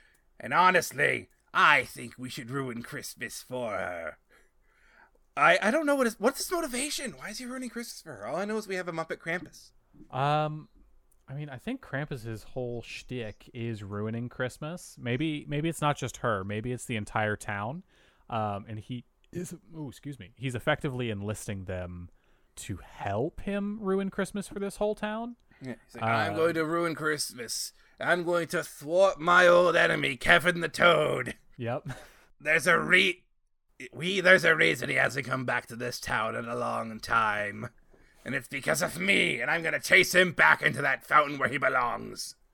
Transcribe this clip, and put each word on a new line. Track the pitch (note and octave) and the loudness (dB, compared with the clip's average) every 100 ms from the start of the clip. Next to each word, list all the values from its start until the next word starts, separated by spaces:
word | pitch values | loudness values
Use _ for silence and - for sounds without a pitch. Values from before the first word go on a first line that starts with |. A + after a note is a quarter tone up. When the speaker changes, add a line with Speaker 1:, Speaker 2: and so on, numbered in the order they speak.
| _ _ _ - | _ _ _ -16
Speaker 1:
and | A#2 | -2
honestly, | D3+ F#3 F#3 - B2 C#3+ B2+ G#2 _ _ | 4 4 4 0 0 0 0 -6 _ _
I | E3 F3+ C#3+ | 2 4 4
think | A#2+ - B2 - | 2 -8 -14 -12
we | B2 | -12
should | - A#2 | -10 -8
ruin | C#3 C3 A#2 | -6 -4 -6
Christmas | G#2+ C3+ - - A2+ - | -8 -10 -12 -10 -10 -10
for | - B2+ A#2 | -10 -6 -4
her." | F#2+ F2+ F2 D#2+ - _ _ _ _ _ _ _ _ _ _ _ - | -4 -4 -6 -10 -12 _ _ _ _ _ _ _ _ _ _ _ 4
I, | D3 F3+ | 6 6
I | G3 | 4
don't | C#4+ D4 | 2 2
know | C#4+ | 2
what | A#3+ | 2
his, | G3+ | 2
what's | G#3 - | 0 0
his | - | -2
motivation. | F4 D#4+ A#3+ D4 D4 C4+ D#3+ | -4 -2 -4 -4 -6 -8 -10
Why | G3 | -12
is | G#3+ | -10
he | B3 | -10
ruining | C4 B3+ | -10 -10
Christmas | A#3 A#3 - | -10 -12 -14
for | - | -14
her? | A#2 G#2 | -12 -6
All | D#3 | -4
I | |
know | G#3 A3 | -2 -4
is | F#3 | -4
we | F#3+ | -6
have | F3 | -4
a | |
Muppet | E3 D#3+ E3 | -6 -6 -6
Krampus. | - F3 - - - _ _ - - B2+ | -4 -6 -6 -16 -20 _ _ -20 -10 -2
Speaker 2:
Um, | C#3 D3+ D3+ D#3 - _ - - _ _ - | 0 2 0 -4 -12 _ -20 -20 _ _ -14
I | |
mean, | C#3 D3+ | -12 -10
I | B2+ | -10
think | - C4 | -8 -8
Krampus's | - C3+ D3 C3+ A2+ A2 | -6 -6 -6 -8 -8 -10
whole | - - B2 A#2+ | -10 -8 -6 -6
shtick | - - - B2+ A2 G#2 - | -10 -14 -10 -8 -8 -12 -16
is | A#2+ A#2 A2 | -8 -6 -6
ruining | G2+ G2+ G#2+ A#2 A#2+ | -6 -4 -4 -4 -6
Christmas. | - B2+ - D3+ F3 - - | -6 -6 -6 -10 -10 -14 -10
Maybe, | C3+ D#3 D#3+ D3+ D3 | -4 -2 -2 -4 -4
maybe | D3 D#3+ | -2 -2
it's | D#3+ | 0
not | D3+ C#3+ | 0 0
just | B2 - | -4 -4
her. | B2 G#2 | 0 0
Maybe | F#2+ G#2+ A#2+ | -2 -4 -4
it's | B2 | -6
the | - | -4
entire | A2+ G2+ A2+ G#2+ | -6 -2 0 0
town. | G#2 - G2+ G#2 E3 - _ _ _ - | -2 -4 -6 -6 -8 -14 _ _ _ -8
Um, | A#2 G#2+ G2+ A2+ | -4 -2 -4 -8
and | G#2+ | -12
he | - B2 - _ _ | -8 -10 -10 _ _
is, | E3+ F3+ F3 - D#3+ | -10 -10 -12 -16 -12
oh, | D3 | -10
excuse | - C#3+ C#3 | -10 -12 -12
me, | F2+ - | -16 -8
he's | C3 | -6
effectively | A#2+ - D3+ D3+ B2 A#2+ | -2 0 0 -2 -2 -2
enlisting | G#2 G2+ G#2+ - G2 | -2 -4 -6 -6 -8
them | F#2 F#2 F2+ F2+ F2 - _ _ _ - | -6 -6 -8 -10 -14 -18 _ _ _ -16
to | - F#2 - | -10 -10 -12
help | - G2+ G2+ D3 - | -10 -4 -2 -4 -6
him | - G3+ G3+ G#3 | -6 -4 -4 -6
ruin | G3 F#3+ G3 | -2 0 -2
Christmas | - F#3+ G3+ F#3 | -4 -4 -6 -8
for | G#3+ | -8
this | G3 - | -8 -2
whole | G#3 | -4
town. | G#3+ G#3+ G#3+ A#3 A#3+ _ _ | -2 -6 -6 -8 -12 _ _
Speaker 1:
Yeah, | C3 A#2 | -12 -12
he's | _ A#2+ | _ -6
like, | |
"I'm | A2+ A2+ D#3 | 0 2 0
Speaker 2:
Uh, | D#3+ | 2
Speaker 1:
going | E3 | 2
to | E3 | 2
ruin | D#3 E3+ E3+ | 0 0 -2
Christmas. | D#3 D3+ D3+ - B2 A2+ - - - _ - | -2 -2 -2 -4 -8 -8 -6 -8 -12 _ -6
I'm | C3 F3 | 0 2
going | E3+ F3 E3 | 2 0 0
to | F3+ | -4
thwart | - - C#3+ F3 G3 D#3+ | -4 -10 -2 4 4 4
my | E3 F3 F3+ | 4 8 10
old | F3 F3+ | 8 8
enemy, | E3 E3 D#3+ C#3 C3+ | 4 4 2 -2 -2
Kevin | - F3 F3 F3 | 6 6 6 0
the | E3 | -4
Toad." | - F3 D#3+ D3 C#3 A#2+ - - - | 4 6 6 4 0 -4 -8 -16 -10
Speaker 2:
Yep. | A#2 C3 D#3 - - - _ _ | -6 -6 -6 -12 -16 -20 _ _
Speaker 1:
There's | D3 D#3+ D3 | 0 2 4
a | E3 | 2
re-, | D#3 F3+ G3 F3 _ _ _ _ _ - B2+ | 4 4 4 0 _ _ _ _ _ -20 -16
we, | - E3+ G3 | -8 -2 2
there's | F3 F#3 | 8 8
a | E3 | 8
reason | D#3+ D#3+ C#3+ C#3 | 4 4 2 0
he | C3+ | 2
hasn't | C3+ B2+ C3 | 2 2 -4
come | C3 | -4
back | B2+ A#2+ - | -2 -4 -4
to | A2+ | -8
this | B2 - | -8 -6
town | - B2+ A2 A2+ | -4 -2 -2 -4
in | A#2 | -4
a | A#2+ | -4
long | A#2+ A#2 A2+ A2 | -2 -4 -6 -10
time. | - A#2 A2 G#2 G#2 G#2 A#2 - _ - _ _ | 0 2 2 2 -2 -6 -10 -14 _ -20 _ _
And | - | -8
it's | C3+ B2+ | -8 -6
because | C#3+ C3 D3+ | -6 -2 0
of | E3+ D#3+ | 0 -2
me, | F#3+ G3 F3 C3+ | 2 4 2 0
and | B2+ | -2
I'm | E3 | -2
gonna | E3 D3 | -2 -4
chase | - F#3 F3 | 4 6 8
him | F3+ F3+ | 6 6
back | D#3 D#3 D3+ | 6 6 6
into | D3 - | 4 0
that | C#3 B2+ | 0 -2
fountain | - D3 C#3+ C#3+ | 4 4 4 2
where | C3 | 0
he | C#3 | 2
belongs. | C3 C3 A#2+ A2+ A2 G#2 - - _ | 2 2 0 -2 -8 -10 -12 -14 _